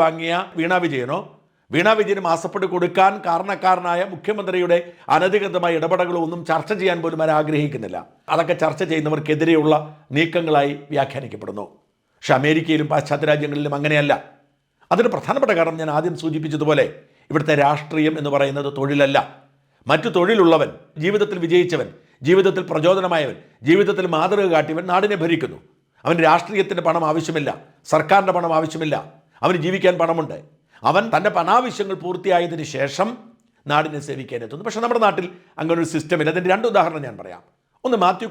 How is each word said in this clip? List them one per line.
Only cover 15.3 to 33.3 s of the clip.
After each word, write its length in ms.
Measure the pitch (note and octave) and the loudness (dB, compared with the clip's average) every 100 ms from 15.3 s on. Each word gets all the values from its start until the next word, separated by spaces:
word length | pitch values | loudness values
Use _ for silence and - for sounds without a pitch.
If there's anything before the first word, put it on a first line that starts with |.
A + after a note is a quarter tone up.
| C4+ C4+ F3 | 0 2 2
കാരണം 180 | E3 D#3+ | 0 -2
ഞാൻ 80 | D#3 D3 | -2 -2
ആദ്യം 180 | E3+ E3+ | -2 -4
സൂചിപ്പിച്ചതുപോലെ 640 | D#3+ D#3 D3+ D3 D3+ D3 A2+ - - _ _ | -6 -4 -4 -2 2 2 2 -2 -20 _ _
ഇവിടുത്തെ 240 | D3+ D3+ D3 C#3+ | -2 2 4 4
രാഷ്ട്രീയം 500 | D3 - D#3+ D#3 D#3 | 2 -2 0 0 0
എന്ന് 120 | C#3+ C#3 | -2 0
പറയുന്നത് 340 | C#3 C#3 C#3 C#3 | 0 0 -6 -4
തൊഴിലല്ല. 400 | C#3 C#3+ C#3 C#3 - - _ _ _ _ - | -2 2 4 2 0 -8 _ _ _ _ -2
മറ്റു 180 | D3+ A3+ F3+ | 0 2 2
തൊഴിലുള്ളവൻ, 540 | F3 A3+ E3+ D#3+ C#3 - - - | 2 4 6 6 2 -4 -18 -6
ജീവിതത്തിൽ 340 | E3 G3+ G#3 F#3 E3 | -2 0 0 -2 2
വിജയിച്ചവൻ, 420 | F3+ F3 D#3 A2+ - _ _ C3 | 2 2 -2 -4 -12 _ _ 2
ജീവിതത്തിൽ 360 | F#3 F#3+ F3+ E3+ | 4 4 0 -4
പ്രചോദനമായവൻ, 640 | D#3+ E3 F#3+ F#3 E3+ C3+ G2 - _ B2+ | 0 2 2 2 0 -2 -6 -16 _ 2
ജീവിതത്തിൽ 380 | F3+ G3 G3 F3+ D#3+ | 4 4 0 0 0
മാതൃക 300 | E3+ G3+ F#3+ | 2 2 2
കാട്ടിയവൻ 320 | D#3+ C#3+ D#3+ F3+ | 2 2 -4 -2
നാടിനെ 260 | F3+ G#3 G3+ | 0 0 0
ഭരിക്കുന്നു. 340 | E3 E3 B2+ E2 _ _ _ _ C3 | 0 -2 -4 -10 _ _ _ _ -2
അവന് 160 | E3+ D#3+ | 2 4
രാഷ്ട്രീയത്തിൻ്റെ 560 | E3+ - G#3 F#3+ F#3 E3 | 2 2 -4 -2 -2 -2
പണം 160 | E3 D#3+ | 0 0
ആവശ്യമില്ല, 400 | D#3 D#3+ E3 C3+ - - _ - | -2 -2 -4 -4 -6 -14 _ -2
സർക്കാരിൻ്റെ 420 | D#3 D3+ G3 F#3+ F3 | 0 4 4 4 0
പണം 140 | E3+ D#3+ | 0 0
ആവശ്യമില്ല. 380 | D#3+ D#3+ D#3 B2+ - - _ _ | -2 -4 -4 -4 -6 -20 _ _
അവന് 160 | D3 F3+ D3+ | 0 0 -2
ജീവിക്കാൻ 300 | F#3 F3+ F3 | 2 2 2
പണമുണ്ട്. 360 | E3 E3 C#3+ E2 - _ _ _ A2+ | 0 0 -4 -10 -16 _ _ _ 0
അവൻ 140 | E3+ A3 | 0 0
തൻ്റെ 180 | D#3 G3+ F#3 | 0 0 0
പണാവശ്യങ്ങൾ 580 | E3 A3 C4 - G3 F#3 | 2 2 0 -4 -6 -6
പൂർത്തിയായതിനു 600 | F3 F3+ F#3+ F3 E3+ D#3+ D3 C3 | -6 -6 0 0 0 -4 -8 -4
ശേഷം 340 | C#3 C#3 G#3 A#3+ - | -4 -2 -4 -4 -16